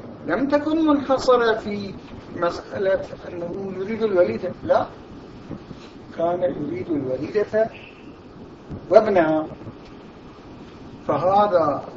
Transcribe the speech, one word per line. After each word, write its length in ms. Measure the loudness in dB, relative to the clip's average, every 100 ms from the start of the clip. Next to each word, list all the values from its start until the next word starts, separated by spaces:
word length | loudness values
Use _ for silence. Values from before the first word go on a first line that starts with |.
| -14 -12 -4
لم 220 | -2 2
تكن 380 | 2 2 2 4
منحصرة 680 | 4 4 2 6 6 6
في 400 | 2 -2 -6 -8 -12 -14 -16 -12 -2
مسألة 680 | -2 -2 -8 -2 0 0 -2 -12 -12
أنه 440 | -8 -8 -6 -6 -6
يريد 260 | -6 -2
الوليدة، 500 | 2 4 4 2 -6 -6
لا، 240 | 2 2 0 -8 -16 -16 -16 -16 -14 -14 -14 -16 -18 -18 -14 -2
كان 260 | 0 2
يريد 480 | 0 -2 -4 -4 -2
الوليدة 800 | -2 0 -2 -2 0 0 2 0 -2 -20 -20 -20 -18 -18 -18 -18 -18 -14 -10 6
وابنها، 560 | 8 8 4 4 4 0 -8 -14 -16 -18 -18 -18 -18 -20 -20 -18 -18 -18 -18 -18 -12 -2
فهذا 760 | 2 4 6 6 6 4 0 -4